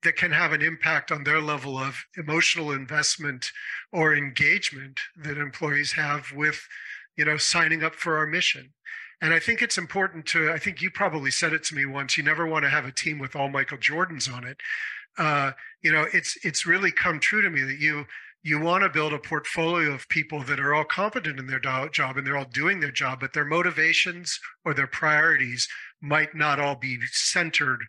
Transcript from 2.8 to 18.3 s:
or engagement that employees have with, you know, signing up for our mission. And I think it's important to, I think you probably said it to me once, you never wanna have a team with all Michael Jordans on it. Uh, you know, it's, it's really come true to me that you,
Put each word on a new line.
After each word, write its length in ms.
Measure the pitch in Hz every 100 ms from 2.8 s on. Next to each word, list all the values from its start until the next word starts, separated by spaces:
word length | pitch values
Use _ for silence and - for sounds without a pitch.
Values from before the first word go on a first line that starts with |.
| 131 151 147 - 147 127 - - - - -
or 220 | 180 156
engagement 880 | 147 139 123 147 196 - 139 135 135 - -
that 240 | 151 147
employees 540 | 143 - 156 143 143
have 380 | - 151 147 131
with, 360 | 143 151 147 - - - - - -
you 100 | 151
know, 100 | 151
signing 480 | - 175 165 160
up 120 | 160 -
for 200 | 170 156
our 120 | 151
mission. 460 | 165 170 139 131 _ - - - -
And 100 | 175
I 60 | 165
think 240 | - 226
it's 160 | 233 -
important 480 | 175 196 190 165 151
to, 240 | 175 156
I 80 | 160
think 240 | 202 151
you 80 | 180
probably 400 | - 202 156 135
said 200 | - 170
it 120 | 156 -
to 100 | 151
me 120 | 139
once, 280 | 135 135 -
you 80 |
never 220 | 147 156 165
wanna 240 | 160 143
have 160 | 151 131
a 60 |
team 260 | - 165 151
with 180 | 135 151
all 140 | 139
Michael 300 | 139 139 139
Jordans 520 | 113 151 180 156 131
on 120 | 123
it. 180 | 123 139 - - - - - -
Uh, 360 | 156 147 139 - - -
you 100 | 156
know, 140 | 156 151
it's, 240 | 180 - - -
it's 220 | 147 175
really 240 | 175 196
come 280 | - 185 156
true 220 | - 214
to 80 | 202
me 120 | 156
that 180 | 135 139
you, 260 | 151 147 139 - -